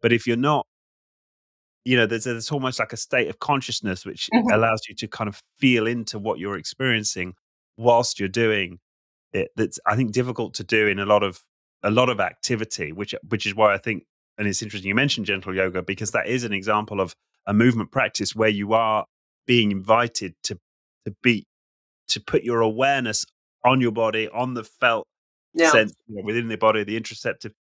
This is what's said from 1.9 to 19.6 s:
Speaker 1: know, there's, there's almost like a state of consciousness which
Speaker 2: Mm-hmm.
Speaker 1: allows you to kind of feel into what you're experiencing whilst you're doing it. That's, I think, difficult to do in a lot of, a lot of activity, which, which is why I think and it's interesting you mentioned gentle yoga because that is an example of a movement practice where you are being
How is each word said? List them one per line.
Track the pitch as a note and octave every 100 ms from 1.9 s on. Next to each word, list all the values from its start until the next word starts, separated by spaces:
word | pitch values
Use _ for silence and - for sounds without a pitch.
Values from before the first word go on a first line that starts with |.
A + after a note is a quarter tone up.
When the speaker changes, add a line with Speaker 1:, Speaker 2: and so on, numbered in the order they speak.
| B2+
Speaker 1:
know, | A2
there's, | A#2
there's | B2 A#2 A2+
almost | D3 B2+ B2+
like | A2+
a | -
state | - B2+ G2+
of | -
consciousness | - C#3 B2+ G#2+ G#2 F#2 G2+
which | - -
Speaker 2:
Mm-hmm. | A#3 A3+
Speaker 1:
allows | G#2+ A2+ A2 -
you | G#2
to | G#2+
kind | - G#2+
of | G2 _ _
feel | C3+ B2 A2
into | A#2+ A2 A2
what | G#2 F#2
you're | F#2+ G2
experiencing | - - C3 A2+ G2+ - F2+ F2+ _ _ _ -
whilst | A#2 A#2 A#2+ -
you're | G2
doing | G#2 A2+ G#2 F2+ F2 _ _ _ _ _
it. | - E2 -
That's, | A2 - -
I | A2
think, | B2
difficult | G#2+ B2+ B2 A2
to | -
do | F#2+ A2+ G#2+
in | G2
a | G2+
lot | G#2
of, | G2+ F2+ _ _ _ _
a | G#2
lot | A2 B2+
of | A2
activity, | F#2 - - A#2 A2 - D#2
which, | E2 G2+ - -
which | G#2+ G#2+
is |
why | G2 G#2+
I | G2
think | - G#2 _ _ _ -
and | G#2
it's | F#2+
interesting | A2 G2+ G2
you |
mentioned | G#2 C#3+ C3+ G2
gentle | G2 F#2+
yoga | F#2+ F#2 F2+
because | F2 G2 G#2+
that | - F2
is | B2
an | A#2+
example | G2+ G2 G#2+ G#2+ G2+
of | F#2 - _ _ -
a |
movement | G#2 A#2+ A#2 F#2+
practice | C3+ A#2 - G2+
where | A2 A2
you | G#2 G2+
are | A2 A2+ G#2+ - _ _ _ -
being | B2